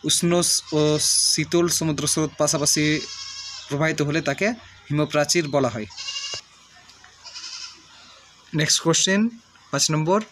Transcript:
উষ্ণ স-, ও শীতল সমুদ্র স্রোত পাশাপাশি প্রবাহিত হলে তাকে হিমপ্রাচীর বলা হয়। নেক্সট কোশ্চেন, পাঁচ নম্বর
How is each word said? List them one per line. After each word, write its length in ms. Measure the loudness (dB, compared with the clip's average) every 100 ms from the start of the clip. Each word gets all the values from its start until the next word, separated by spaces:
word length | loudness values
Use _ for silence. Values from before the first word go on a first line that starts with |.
উষ্ণ 380 | 0 0 2 2
স-, 200 | 2 -2 0
ও 260 | 2 2 2 2 2 2
শীতল 360 | 0 0 2 2
সমুদ্র 380 | 0 0 -2 -2
স্রোত 240 | 0 -2 0
পাশাপাশি 600 | 0 2 2 2 2 0 -4 -12 -14 -14 -16 -16 -8
প্রবাহিত 340 | -2 0 0
হলে 200 | 0 0
তাকে 300 | -2 0 -2 -2 -12 -20 -4
হিমপ্রাচীর 600 | 0 2 2 2 0 2
বলা 200 | 2 2
হয়। 180 | -2 -10 -10 -10 -8 -8 -12 -14 -20 -20 -20 -20 -20 -20 -20 -20 -16 -14 -14 -16 -18 -20 -20 -20 -20 -20 -20 -8
নেক্সট 280 | -2 2 2
কোশ্চেন, 460 | 2 2 2 2 2 -2 _ -20 -6
পাঁচ 200 | -2 0
নম্বর 320 | 2 2 2 0